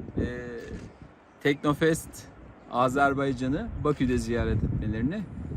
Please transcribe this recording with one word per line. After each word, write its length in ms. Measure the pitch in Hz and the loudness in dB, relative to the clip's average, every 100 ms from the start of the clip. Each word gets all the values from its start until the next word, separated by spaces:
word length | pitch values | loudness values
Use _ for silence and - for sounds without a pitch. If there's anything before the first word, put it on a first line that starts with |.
| - - | -4 -4
e, 300 | 120 123 123 117 - - - - - - - - | -4 -4 -8 -10 -10 -12 -12 -16 -20 -20 -20 -2
Teknofest 840 | 143 143 151 147 160 165 - - - - - - - | 0 2 2 4 4 2 -2 -14 -18 -18 -20 -20 -4
Azerbaycan'ı 960 | 120 127 139 139 135 139 120 127 151 233 - | 2 2 6 4 4 0 0 0 -2 -2 -2
Bakü'de 340 | 147 147 131 123 | 0 2 2 2
ziyaret 460 | 113 117 113 113 | 2 0 2 2
etmelerini 600 | - 117 107 110 175 208 185 - - | 0 0 -2 0 0 -2 -6 -8 -8